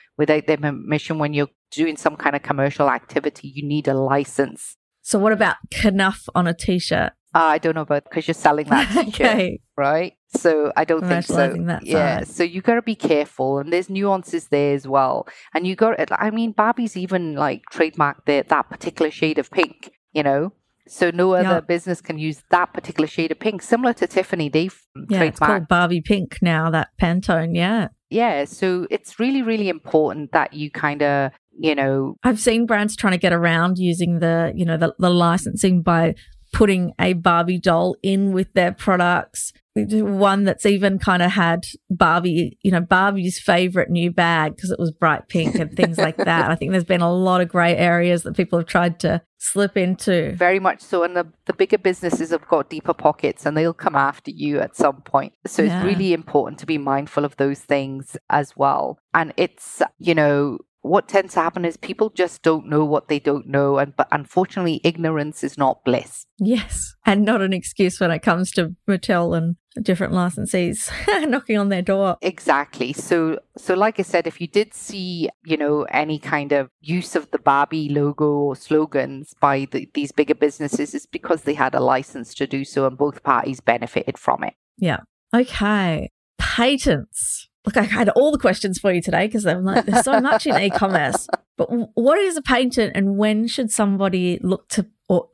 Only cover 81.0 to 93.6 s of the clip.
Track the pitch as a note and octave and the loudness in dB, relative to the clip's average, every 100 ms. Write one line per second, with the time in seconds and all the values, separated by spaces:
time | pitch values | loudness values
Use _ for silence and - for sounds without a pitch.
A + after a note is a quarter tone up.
81 | - E3+ - D#3+ - D3 C3 B2+ B2+ C3 | -12 -10 -4 -4 -2 -2 0 0 0 0
82 | C#3 C3+ A2+ - C3+ C3+ C#3 C#3+ C3+ B2+ | -4 -14 -14 -8 -6 -6 -6 -2 -2 0
83 | D3 - - B2 C3+ B2+ - A#2 A#2 - | -4 -2 0 0 0 -4 -2 -2 -2 -6
84 | - - - - - - _ - F3+ B2+ | -6 -6 -2 -2 -2 -12 _ -4 -2 -2
85 | - _ _ A#3 B3+ - G#3 G#3 F3+ D#3 | -6 _ _ 0 0 -2 -2 0 0 -2
86 | D#3 _ _ - - - B3 C#4 C#4 D3+ | -6 _ _ -8 -6 0 0 2 0 0
87 | - - - - - _ - A3+ G3+ G#3+ | -2 -8 -6 -8 -12 _ -4 0 0 0
88 | G#3 - D4 D4 G#3+ F#3 G3 F#3 G3+ F3 | 2 4 4 4 0 0 -4 -2 0 0
89 | F3 E3 G#3+ G#3+ F#3 F3+ F#3+ F#3+ G#3 A#3 | 0 0 0 -2 -2 0 0 0 2 2
90 | B3+ - C4 - D#4 - G3 - G3 F3+ | 2 2 2 0 2 0 0 0 0 0
91 | C#3 - - - _ - - A#3+ A3+ - | 0 -2 -4 -8 _ -6 -4 -2 -4 0
92 | B3 E4+ G4 D#4+ C4 B3 B3+ B3 G#3+ - | 2 4 2 -2 0 0 2 0 0 0
93 | G3 G3 G#3+ G#3+ A#3 - | 0 2 2 0 -2 -2